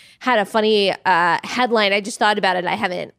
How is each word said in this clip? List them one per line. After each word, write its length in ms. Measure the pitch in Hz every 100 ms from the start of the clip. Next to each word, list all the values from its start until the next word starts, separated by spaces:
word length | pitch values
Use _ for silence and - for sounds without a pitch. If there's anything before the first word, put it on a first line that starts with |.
| - -
had 180 | 254 226
a 60 |
funny, 480 | 196 226 214 214 196 - 190
uh, 340 | 170 175 160 196
headline. 480 | 247 247 226 202
I 80 | 202
just 180 | 202 -
thought 180 | 214 208
about 200 | 190 180
it. 80 | 175
I 100 | 190
haven't, 380 | 196 180 151